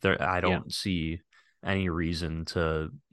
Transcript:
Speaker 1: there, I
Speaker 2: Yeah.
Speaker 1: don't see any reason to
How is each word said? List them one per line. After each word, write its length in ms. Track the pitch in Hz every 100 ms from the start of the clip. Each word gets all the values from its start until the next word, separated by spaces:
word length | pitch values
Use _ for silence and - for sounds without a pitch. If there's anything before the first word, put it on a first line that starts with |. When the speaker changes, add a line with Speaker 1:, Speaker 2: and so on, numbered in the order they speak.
Speaker 1:
there, 180 | 95 -
I 180 | 71 92
Speaker 2:
Yeah. 40 |
Speaker 1:
don't 320 | 90 90 -
see 480 | - 104 90 80 85 _ _ _ _
any 260 | - 98 92
reason 560 | 82 82 82 82 80 82
to 440 | 90 82 78 78 - _